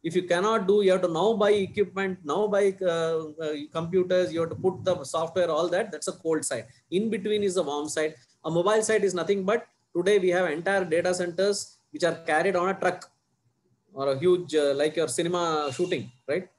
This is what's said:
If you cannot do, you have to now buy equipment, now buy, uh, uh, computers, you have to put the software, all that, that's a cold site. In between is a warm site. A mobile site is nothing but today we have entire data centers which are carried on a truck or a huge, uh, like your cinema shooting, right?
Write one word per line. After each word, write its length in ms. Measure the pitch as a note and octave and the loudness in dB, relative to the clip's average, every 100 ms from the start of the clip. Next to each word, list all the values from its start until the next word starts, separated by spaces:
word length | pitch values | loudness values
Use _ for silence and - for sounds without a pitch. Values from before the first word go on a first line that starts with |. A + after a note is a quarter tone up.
If 140 | E3 F3 | -2 -4
you 60 | |
cannot 440 | F3+ E3+ G#3 A3+ F#3 | 0 0 2 0 2
do, 140 | G#3 | 4
you 100 | G3 | 4
have 100 | F#3 | 4
to 40 | F3 | 2
now 260 | D#3+ G3+ | 2 0
buy 180 | G#3+ G#3 | 2 4
equipment, 680 | G#3 F#3+ - F#3 F#3+ F#3+ F3+ | 4 0 -2 -2 -2 -4 -4
now 200 | D#3 E3 | -4 -2
buy, 300 | G#3 G3 G3+ F#3+ | 2 2 2 0
uh, 60 | F#3 E3 D#3+ D#3+ D#3 D3+ | -2 0 0 -2 -6 -8
uh, 120 | D#3 D3 D3+ | -6 -6 -6
computers, 640 | D#3+ E3+ F#3 F3+ F#3 F3+ | -6 0 0 2 2 0
you 80 | D#3+ | -2
have 80 | E3 | -4
to 60 | |
put 280 | E3 F#3 F#3 | -2 -2 0
the 180 | F#3 F3 | -2 -2
software, 440 | C#3+ E3 E3 F#3 E3+ | -2 -4 -2 0 0
all 200 | D3+ E3+ | 0 0
that, 240 | F3 A3 | -2 -4
that's 160 | D#3+ - | -6 -8
a 20 | |
cold 320 | - D#3+ D#3 | -6 -2 -2
site. 220 | - A#2+ - - _ | -2 -6 -8 -20 _
In 180 | F3+ A3 | -2 0
between 320 | A3 G#3 G#3 | -2 -2 0
is 140 | G3+ | 0
a 80 | F3+ | 0
warm 240 | D3 D3 D3+ | -2 -4 -4
site. 280 | D#3 D#3 D#3 _ _ | -2 -4 -4 _ _
A 80 | D#3+ | -2
mobile 320 | E3 F3+ A3 | 0 2 2
site 220 | G#3+ A3 | 2 2
is 80 | G3 | 0
nothing 320 | F3 E3 G3+ | -2 -2 0
but 200 | F#3 A#3 - _ _ | 0 -2 -4 _ _
today 240 | E3+ F3+ G#3 | -2 2 4
we 80 | F#3 | 4
have 240 | F3 F3+ | 2 0
entire 320 | D3+ F3+ G3 | -2 0 0
data 300 | F3+ E3 F3+ | 2 0 0
centers 640 | F3+ F3 E3+ G3+ G3+ - _ _ | -2 -2 0 0 0 -8 _ _
which 120 | D3+ | -2
are 120 | E3+ E3 | -2 -2
carried 320 | - D#3 F#3 F3+ | 0 2 2 2
on 100 | F3+ | 0
a 60 | |
truck 360 | F#3+ F#3 F3+ - _ _ _ _ _ _ _ _ | 0 -2 -2 -14 _ _ _ _ _ _ _ _
or 180 | C3+ C#3 | -4 -2
a 80 | C3+ | 2
huge, 340 | F3 F3+ C#3 | 4 2 2
uh, 200 | D3+ C#3+ | 0 2
like 220 | C#3 D3+ E3 | 2 0 0
your 100 | C#3+ | -2
cinema 640 | - E3+ F3 E3+ D#3 D3 | -2 0 0 0 0 -2
shooting, 400 | B2+ B2 D3 G2+ _ - | -2 -2 -2 -6 _ -4
right? 220 | E3 F#3+ | -4 -4